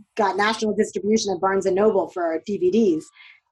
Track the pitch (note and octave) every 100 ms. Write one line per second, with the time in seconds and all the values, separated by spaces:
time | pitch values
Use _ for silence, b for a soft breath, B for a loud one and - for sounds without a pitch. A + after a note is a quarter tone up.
0 | _ - G3+ F#3 G#3 A3+ G#3+ G3+ G#3 G3+
1 | G3+ A3 G3+ F3+ F#3+ G3 F#3+ F#3 G#3+ G3
2 | - F#4 E4+ D#4+ - G3 F3+ G#3 G#3+ D#3
3 | - b b b _